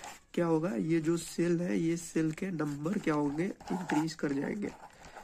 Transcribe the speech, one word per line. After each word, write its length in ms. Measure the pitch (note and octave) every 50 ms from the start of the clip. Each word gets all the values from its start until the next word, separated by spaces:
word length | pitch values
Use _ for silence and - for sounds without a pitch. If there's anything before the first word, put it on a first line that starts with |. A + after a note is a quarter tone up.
| - - - - - - -
क्या 120 | - E3+
होगा, 240 | E3 D#3+ D#3 D#3+ G3
ये 300 | A#3 G#3+ F3 D#3 E3 E3
जो 180 | D3+ E3 E3+
सेल 440 | E3+ - - - - E3 F3 E3+ E3
है, 180 | F3 F#3 G#3 F#3
ये 180 | E3 E3 E3+
सेल 340 | E3+ - - - E3 D#3+ D#3
के 200 | D#3 - F#3 G3
नंबर 460 | F3+ D3+ D3+ D3 C#3+ C#3+ D3+ E3+ G#3+
क्या 160 | G3+ - E3 D3+
होंगे, 300 | D3 D3 C#3+ C#3+ D#3 F3+
इंक्रीज 680 | G#3 - - - - F#3 F3+ F3+ - D#3+ D3+ D#3+ D#3+ -
कर 200 | - E3 D3 C#3
जाएंगे, 340 | C#3 - - A2+ G#2 - - - - - - - - - - - -